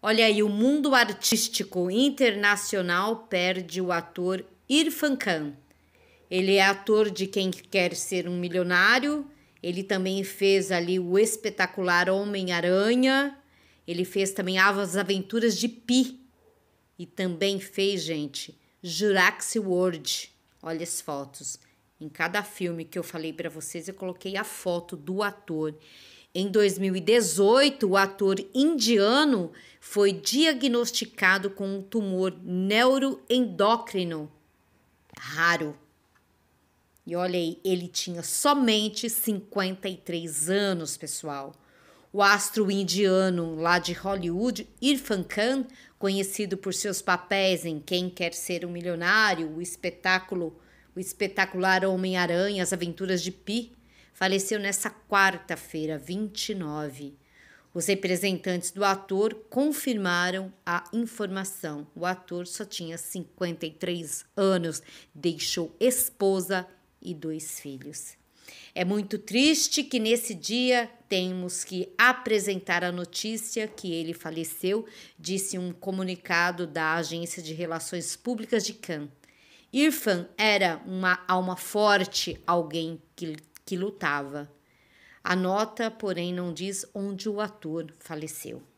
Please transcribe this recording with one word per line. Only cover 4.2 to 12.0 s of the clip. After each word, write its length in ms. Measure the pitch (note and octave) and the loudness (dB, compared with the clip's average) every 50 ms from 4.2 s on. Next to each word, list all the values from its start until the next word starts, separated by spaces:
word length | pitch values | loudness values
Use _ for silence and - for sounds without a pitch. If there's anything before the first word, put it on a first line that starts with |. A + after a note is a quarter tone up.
| F3+ F3+ F#3 F#3 - - - _ _ _ | -2 -2 -2 -4 -6 -12 -20 _ _ _
Irfan 480 | C4 D4 D#4+ D#4 C#4 - - D4 C4+ | 2 2 2 2 0 0 0 0 0
Khan. 400 | - - G#3 F3 D#3+ D3+ D3 C#3+ - _ _ _ _ _ _ _ _ _ _ _ _ _ _ | 0 0 -2 -2 -2 -2 -6 -10 -12 _ _ _ _ _ _ _ _ _ _ _ _ _ _
Ele 240 | F3+ F#3 F#3 F#3+ F#3+ | -2 0 2 4 4
é 80 | G3 F#3+ | 6 6
ator 480 | G3 G3 G3 - - G#3+ G#3+ G#3+ G#3+ | 4 4 2 0 2 4 4 4 2
de 160 | F#3+ - F#3+ | 0 -4 -6
Quem 240 | F#3+ G3 G3+ F#3+ F#3+ | -4 -2 -2 -2 -2
Quer 460 | F3+ - - - - G3 F3 F3+ F3 | -4 -6 -10 -2 0 2 2 2 0
Ser 320 | E3+ - - G3 F3+ E3 F3 | -4 -6 -4 -4 -4 -2 -2
um 100 | F3+ F3 | -4 -4
Milionário, 920 | F3 F3+ F3 F#3 F3+ F3 F3+ F3 F#3 G#3 A#3 C4 B3 C#4+ D4 D4+ C#4+ - - _ _ _ _ _ | -4 -2 0 0 0 4 4 6 6 6 6 4 2 0 -2 -2 -6 -10 -14 _ _ _ _ _
ele 220 | - E3+ F3+ F3+ G3 | -6 -6 -4 -4 -2
também 400 | G3 G3+ F#3+ F#3 F#3+ F#3+ G3 F#3+ | -2 -2 0 0 0 -2 -2 -4
fez 480 | F#3+ - - G3 G3 G3 F#3+ F#3 F#3 | -6 -4 0 4 4 4 4 2 2
ali 300 | F#3 F3 F3 E3+ F#3 F#3 | 0 0 0 0 0 0
o 180 | F3+ F3 F3+ G3 | 0 2 4 4
espetacular 920 | A3 A3 A3+ - - G#3+ F#3+ - F#3 F3+ - - F#3 F3+ F3 F3 | 4 4 2 -4 -6 -6 -2 -2 -2 -2 -2 -4 0 2 4 4